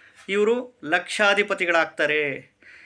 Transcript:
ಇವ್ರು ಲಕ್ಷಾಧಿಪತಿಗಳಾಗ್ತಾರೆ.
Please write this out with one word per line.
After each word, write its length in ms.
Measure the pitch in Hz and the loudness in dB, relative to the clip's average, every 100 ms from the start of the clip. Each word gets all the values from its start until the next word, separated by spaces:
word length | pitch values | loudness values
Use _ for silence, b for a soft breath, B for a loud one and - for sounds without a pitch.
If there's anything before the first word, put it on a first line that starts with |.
| b b - | b b -4
ಇವ್ರು 500 | 202 208 240 247 _ | 0 2 0 -4 _
ಲಕ್ಷಾಧಿಪತಿಗಳಾಗ್ತಾರೆ. 1700 | 147 175 - - 202 202 202 190 175 165 160 - 151 151 143 135 - _ B B | -4 -2 -2 0 2 2 0 -2 2 2 0 -2 -2 0 -2 -6 -14 _ B B